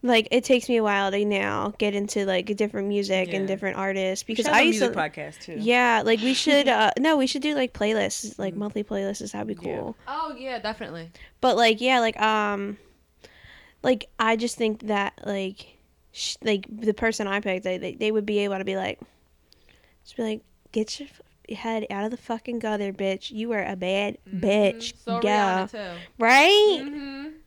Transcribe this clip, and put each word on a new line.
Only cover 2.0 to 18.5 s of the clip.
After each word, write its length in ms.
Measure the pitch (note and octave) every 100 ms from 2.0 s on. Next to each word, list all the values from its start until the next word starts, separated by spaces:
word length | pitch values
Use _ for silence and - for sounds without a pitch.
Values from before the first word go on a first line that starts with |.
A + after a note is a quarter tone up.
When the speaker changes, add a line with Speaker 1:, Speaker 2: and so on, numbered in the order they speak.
| G3+ -
Speaker 1:
like, 220 | G3 F#3 F#3 G#3
different 320 | G#3+ G#3+ G3
music 400 | G3+ G3 F#3 F#3
and 100 | G3
Speaker 2:
Yeah. 40 | F#3+
Speaker 1:
different 300 | F#3+ G3 F#3
artists 500 | F#3+ F#3+ F#3 F#3+ -
Speaker 2:
We 60 |
Speaker 1:
because 140 | A3 A#3
Speaker 2:
should 80 |
have 60 | C4+
Speaker 1:
I 40 |
Speaker 2:
a 20 | D4
Speaker 1:
used 140 | A3+
Speaker 2:
music 160 | B3 G#3
Speaker 1:
to 20 |
Speaker 2:
podcast, 400 | D#3 - D3 D#3
too. 120 | - E3
Speaker 1:
Yeah, 440 | G#3+ A#3+ B3 A3+
like, 160 | - A3+
we 120 | A#3
Speaker 2:
<laughs> 80 | C4
Speaker 1:
should, 240 | - C#4+ C#4
uh, 240 | A3+ G#3+ -
no, 180 | D4 D#4
we 100 | C4
should 140 | C#4+
do, 120 | D4
like, 180 | D4 B3+
playlists, 640 | - G#3 A3 G3 - G#3+ -
like, 180 | G3
Speaker 2:
Mm. 20 | F3
Speaker 1:
monthly 260 | G#3 G#3+
playlists. 480 | G#3 G3+ G3 G3+ G#3
That'd 160 | G3+ G#3+
be 80 | G#3
Speaker 2:
Yeah. 120 | F3+ -
Speaker 1:
cool. 200 | - A3 -
Speaker 3:
Oh, 260 | C#4+ D#4+ B3+
yeah, 220 | C4 B3
definitely. 520 | G#3 A3 A3 E3 E3 - - _
Speaker 1:
But, 160 | B3+ G#3+
like, 240 | A#3 A3
yeah, 200 | B3 C4
like, 200 | A3+ -
um, 580 | G#3+ G#3+ G#3 G3+ G3+ G#3 _ _ _ _ - _ - - - _
like, 260 | - B3 - _
I 160 | A3 A3+
just 200 | A#3 -
think 300 | A3+ G#3+ G#3+
that, 240 | G3+ G3 -
like, 420 | - G3+ F#3+ G3 - _ _ _ _
sh-, 240 | - - -
like, 240 | A3+ G#3 G3
the 260 | G#3+ A3
person 320 | G#3 A3+ A3 G#3
I 100 | G3
picked, 240 | G#3 F#3
they, 140 | F#3 F#3
they, 160 | F#3
they 160 | - G#3+
would 160 | A3 G#3
be 140 | G#3
able 180 | G3+